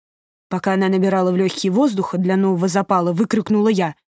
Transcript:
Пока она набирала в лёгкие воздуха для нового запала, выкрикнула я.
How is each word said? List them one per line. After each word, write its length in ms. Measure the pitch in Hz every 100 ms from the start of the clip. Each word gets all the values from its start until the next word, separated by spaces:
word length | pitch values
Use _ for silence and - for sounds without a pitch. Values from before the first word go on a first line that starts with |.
| _ _ _ _ _
Пока 260 | 185 202
она 140 | 190 190
набирала 420 | 190 185 190 180
в 60 | 180
лёгкие 340 | 190 - 196
воздуха 460 | 185 285 196 185 180
для 180 | 180 190
нового 300 | 190 180 185
запала, 460 | 180 190 185 175
выкрикнула 560 | 170 220 220 190 214 214
я. 260 | 196 170 - _ _